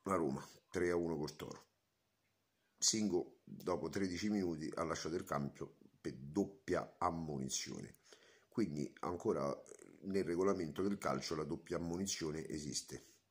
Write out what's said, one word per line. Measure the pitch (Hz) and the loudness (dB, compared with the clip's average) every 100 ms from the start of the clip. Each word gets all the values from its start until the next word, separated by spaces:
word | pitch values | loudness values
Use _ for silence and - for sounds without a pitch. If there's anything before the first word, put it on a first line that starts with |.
la | 95 92 | 2 2
Roma, | 76 69 - - _ | 2 0 -6 -16 _
tre | 90 87 | 2 4
a | 87 | 4
uno | 85 78 | 2 0
col | 73 - | -4 -6
Toro. | - - - _ _ _ _ _ _ _ _ _ _ - | -10 -10 -18 _ _ _ _ _ _ _ _ _ _ 0
Singo, | - 110 104 87 - - | 2 4 4 2 0 -8
dopo | - - - 87 82 | -16 -6 -2 0 0
tredici | 95 95 87 107 | 0 0 2 2
minuti, | 104 90 80 78 | 2 2 0 -2
ha | - | -2
lasciato | 82 80 80 | 0 0 -2
il | 90 | -2
campo | - 71 71 - 78 - - _ | 0 -2 -2 -4 -10 -12 -20 _
per | 78 | -8
doppia | 65 69 87 98 - - 87 - - | -8 -2 0 0 -2 0 0 0 0
ammonizione. | 87 85 80 71 67 - - - - - - - - - _ | 0 2 -2 -2 -2 -4 -4 -8 -12 -16 -20 -20 -20 -20 _
Quindi | - 98 73 69 - | 0 0 0 -4 -4
ancora | 82 87 113 78 69 - - - - - 98 | -4 0 2 2 2 -2 -8 -18 -20 -12 0
nel | 98 | 2
regolamento | 82 87 98 95 80 71 | 2 4 4 4 0 0
del | 98 101 | 0 2
calcio | 73 67 - 78 | 2 0 0 -2
la | |
doppia | 76 82 - 85 | -2 -4 -2 -2
ammonizione | 85 87 98 - 80 78 - | 0 0 -2 -2 -2 -4 -4
esiste. | 78 73 62 - 67 - - _ | -6 -4 -4 -6 -10 -14 -20 _